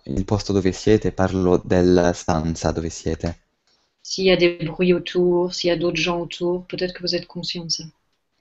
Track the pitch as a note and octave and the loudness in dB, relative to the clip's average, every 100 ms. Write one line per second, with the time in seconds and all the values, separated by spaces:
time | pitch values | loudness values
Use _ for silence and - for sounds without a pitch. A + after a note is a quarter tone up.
0 | - C2+ G2 G#2 - G2 F#2 F2+ - G#2+ | -8 -6 -2 -2 0 0 0 0 2 2
1 | F#2 - F#2 F#2+ F2+ F2+ - F#2 F2+ F2+ | 2 0 0 2 2 2 2 4 6 6
2 | F2 F2 - D#2+ D#2+ E2 E2 E2 E2 - | 4 0 -2 -2 -2 -2 -2 -2 -6 -6
3 | D#2+ D#2+ E2+ E2+ _ _ _ _ _ _ | -6 -4 -6 -8 _ _ _ _ _ _
4 | - - F#3+ F3+ F3 F3 D#3+ - F3+ F3 | -12 -2 2 4 4 2 -8 0 2 2
5 | F3 F3+ F3+ F3 F3+ F3+ F3 E3 F3 E3 | 0 0 2 2 0 -2 0 0 0 -2
6 | F3+ F3 E3 - F3 F3+ F3+ F3+ F#3 - | -2 -2 -6 -6 -4 -4 -6 -6 -6 -6
7 | F3+ F3 F3 F3 E3 F3+ E3 - E3 _ | -4 -4 -6 -10 -8 -8 -6 -6 -8 _
8 | _ _ _ _ | _ _ _ _